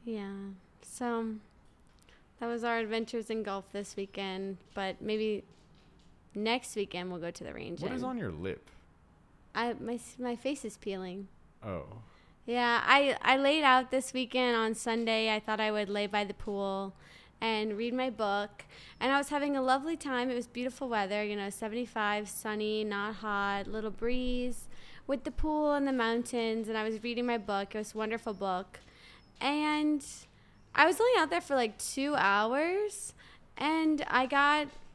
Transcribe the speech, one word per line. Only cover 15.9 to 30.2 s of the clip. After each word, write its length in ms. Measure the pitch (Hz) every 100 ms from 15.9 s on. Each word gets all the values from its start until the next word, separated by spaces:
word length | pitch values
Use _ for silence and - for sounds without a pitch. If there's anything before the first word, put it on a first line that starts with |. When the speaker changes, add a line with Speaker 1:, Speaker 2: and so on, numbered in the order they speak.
| 202 208
Speaker 1:
by 160 | 208
the 100 | 202
pool 640 | 196 - 202 196 190 196 - - - - -
and 340 | 226 220 214 208
read 180 | 233
my 160 | 254 254
book. 540 | 220 214 202 208 - - - - -
And 120 | 247
I 60 | 277
was 120 | 277
having 280 | 294 285 277
a 40 |
lovely 360 | 262 269 302 330
time. 320 | 285 254 254
It 60 | 247
was 120 | 233
beautiful 400 | 240 254 254 262
weather, 360 | 226 196 208
you 120 | 208 208
know, 140 | 196
seventy-five, 800 | 196 220 226 240 226 208 208 208
sunny, 540 | - 214 214 214 214
not 320 | 214 202 208 214
hot, 520 | 214 202 202 202 196
little 240 | 214 220
breeze, 760 | 202 226 254 254 247 247 240 - - - - -
with 180 | 269
the 80 | 311
pool 420 | - 311 302 302
and 140 | 285 277
the 40 |
mountains. 760 | 262 226 233 240 240 226 226 214
And 80 | 220
I 60 |
was 200 | 220 220
reading 220 | 233 233 247
my 120 | 233
book. 380 | 202 196 202 214
It 20 |
was 160 | 214
a 40 | 220
wonderful 360 | 214 226 226
book. 460 | 190 196 180 196 - - - - - - -
And 640 | - 294 302 302 302 302 - -